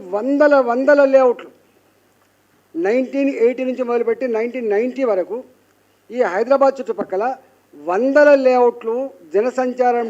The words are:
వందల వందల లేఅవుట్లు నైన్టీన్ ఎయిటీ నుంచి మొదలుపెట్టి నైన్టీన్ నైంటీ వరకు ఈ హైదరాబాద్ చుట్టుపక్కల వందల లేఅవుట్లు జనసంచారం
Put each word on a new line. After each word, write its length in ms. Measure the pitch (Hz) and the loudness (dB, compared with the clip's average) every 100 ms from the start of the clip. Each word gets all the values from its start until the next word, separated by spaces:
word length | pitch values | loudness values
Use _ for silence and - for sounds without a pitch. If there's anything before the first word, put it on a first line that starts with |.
| 190 196 | -4 -6
వందల 400 | 247 285 294 285 240 | -2 2 4 4 2
వందల 320 | 240 269 285 277 | 0 4 4 6
లేఅవుట్లు 360 | 269 262 233 - _ _ _ _ _ _ _ _ _ _ _ _ 160 180 | 4 4 0 -8 _ _ _ _ _ _ _ _ _ _ _ _ -6 -2
నైన్టీన్ 440 | 247 254 269 277 269 | -2 -2 -2 -4 0
ఎయిటీ 200 | 233 254 254 | 0 0 -4
నుంచి 160 | 254 240 | -4 -4
మొదలుపెట్టి 360 | 240 233 226 262 220 | -2 -2 -4 -4 -4
నైన్టీన్ 320 | 240 254 226 | -4 -6 -4
నైంటీ 300 | 202 247 247 254 | -2 -2 -4 -2
వరకు 260 | 196 165 240 - _ _ _ _ _ _ 233 | -2 -4 -8 -12 _ _ _ _ _ _ -4
ఈ 40 | 220 | -2
హైదరాబాద్ 420 | 185 233 269 269 269 | -2 0 2 2 0
చుట్టుపక్కల 440 | 214 220 190 185 233 254 _ _ _ 147 151 | -8 -8 -6 -4 -4 -6 _ _ _ -14 -6
వందల 400 | 185 262 277 294 277 254 | -2 0 4 6 6 4
లేఅవుట్లు 500 | 247 240 240 226 233 269 - 160 | 4 2 0 -6 -6 -6 -12 -6
జనసంచారం 720 | 185 240 254 254 247 247 240 | -2 -2 -2 -4 0 0 0